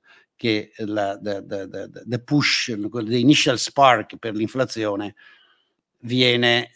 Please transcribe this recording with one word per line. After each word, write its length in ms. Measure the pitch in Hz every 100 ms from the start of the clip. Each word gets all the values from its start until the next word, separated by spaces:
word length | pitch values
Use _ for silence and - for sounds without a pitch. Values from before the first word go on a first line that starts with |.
| _ _ _ _
che 360 | 120 107 - -
la, 380 | 107 107 98 101
the, 240 | 101 98 90
the, 240 | 98 95
the, 200 | 98 98
the, 120 | - 113
the 120 | 120
push, 560 | - 147 - - - 107
the 420 | 107 117 107 120
initial 420 | 127 143 156 117
spark 580 | - - 139 113 107 -
per 160 | 117 107
l'inflazione 800 | 110 131 123 113 104 101 104 - - _ _ _ _ _ _ _
viene, 720 | 117 127 127 120 120 120 120